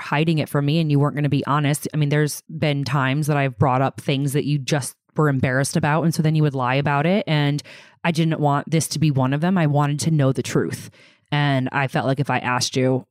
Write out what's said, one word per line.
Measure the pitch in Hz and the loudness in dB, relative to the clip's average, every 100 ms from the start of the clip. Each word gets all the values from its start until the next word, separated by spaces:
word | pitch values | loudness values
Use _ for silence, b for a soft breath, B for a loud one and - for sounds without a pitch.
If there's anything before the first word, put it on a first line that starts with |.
hiding | - 147 160 156 | -4 0 0 0
it | 123 | 0
from | 147 143 | -2 0
me | 165 | 0
and | 156 | 2
you | 143 | 2
weren't | 147 | 2
gonna | 143 147 | 0 0
be | 139 - | 0 0
honest. | 147 143 147 - | 0 0 -2 -4
I | 156 | -2
mean, | 143 | 0
there's | 147 151 - - | 2 0 -4 -12
been | 160 156 143 | -4 -2 0
times | 131 143 131 143 147 | 0 0 0 0 0
that | 143 | 0
I've | 139 - | 0 0
brought | 143 127 | 2 2
up | 135 - | 0 -2
things | - 135 143 | -4 -2 0
that | 143 139 | -2 0
you | 147 | -2
just | 127 151 123 - _ - | 0 -2 -4 -12 _ 0
were | 151 | 2
embarrassed | 135 135 127 139 170 | 2 0 0 0 0
about, | 147 156 | 0 2
and | 160 | 0
so | 160 | 0
then | 156 | 2
you | 156 | 2
would | 151 | 2
lie | 131 123 | 0 0
about | 135 147 143 160 | 0 0 0 2
it, | 202 - | 0 0
and | 151 143 147 - B B B | 0 0 -2 -6 B B B
I | 170 | -4
didn't | 156 165 156 | 0 0 2
want | 147 143 - | 0 0 0
this | 160 - | -2 -2
to | 147 | 0
be | 156 | 0
one | 135 131 | 2 0
of | 143 | 0
them. | 175 190 | 0 2
I | 151 | 2
wanted | 143 143 143 | 2 0 0
to | 165 | 0
know | 156 135 | 2 2
the | 131 | 0
truth. | - 147 98 - - - b b b | -2 -2 -2 -4 -12 -20 b b b
And | 147 143 135 127 | -2 2 0 0
I | 143 135 | -2 -2
felt | 156 120 | -2 -2
like | 135 | -2
if | 139 | -2
I | 127 | -2
asked | 127 123 - 131 | -2 -2 -2 0
you, | 127 127 - | 0 0 -4